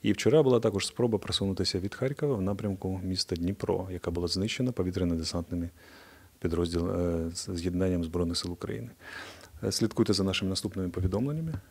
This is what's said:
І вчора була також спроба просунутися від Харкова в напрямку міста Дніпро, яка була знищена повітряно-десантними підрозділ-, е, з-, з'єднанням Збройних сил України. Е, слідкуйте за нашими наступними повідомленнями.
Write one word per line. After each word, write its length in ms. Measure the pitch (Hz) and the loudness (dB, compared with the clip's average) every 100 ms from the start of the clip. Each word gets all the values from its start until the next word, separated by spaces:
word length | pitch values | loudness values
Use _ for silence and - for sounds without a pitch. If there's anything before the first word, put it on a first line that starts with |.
І 100 | 107 | 2
вчора 320 | 101 110 151 | 4 6 8
була 160 | 139 120 | 8 6
також 280 | 110 98 - | 4 0 -4
спроба 300 | - 120 107 | 0 2 2
просунутися 600 | - - 98 95 92 95 | 0 0 0 0 0 0
від 160 | 98 - | -4 -2
Харкова 400 | 131 139 147 120 | -4 0 0 0
в 60 | |
напрямку 600 | 95 101 104 95 95 92 | 0 0 -2 -2 -4 -4
міста 320 | 92 92 - 87 | -2 -2 -2 0
Дніпро, 520 | 87 98 - 92 92 | -2 -2 0 0 -2
яка 200 | 90 - | -4 -2
була 160 | 85 87 | -2 -2
знищена 440 | 92 104 - 127 | 0 -2 0 -2
повітряно-десантними 960 | 117 92 92 87 82 80 87 80 87 85 - - - - - - - | 0 -2 2 0 0 -2 -4 -4 -4 -6 -10 -20 -20 -20 -20 -20 -6
підрозділ-, 500 | - 82 85 85 87 | -2 0 0 0 0
е, 400 | 90 87 85 82 87 | 0 0 0 -2 -6
з-, 140 | - 87 | -6 -4
з'єднанням 480 | 87 87 95 90 | -2 0 2 0
Збройних 340 | 82 87 85 87 | 0 0 0 -2
сил 140 | 90 | -4
України. 380 | 85 - 107 117 - - - - - - - | -6 -6 -8 -10 -14 -16 -14 -14 -18 -20 -4
Е, 80 | 104 | -2
слідкуйте 420 | - 113 - 110 | 0 0 2 4
за 100 | 98 | 4
нашими 260 | 98 92 95 | 2 0 -2
наступними 400 | 95 104 95 90 | -2 -4 -4 -4
повідомленнями. 640 | 87 95 98 135 151 165 120 - | 0 0 0 -2 -2 -6 -8 -10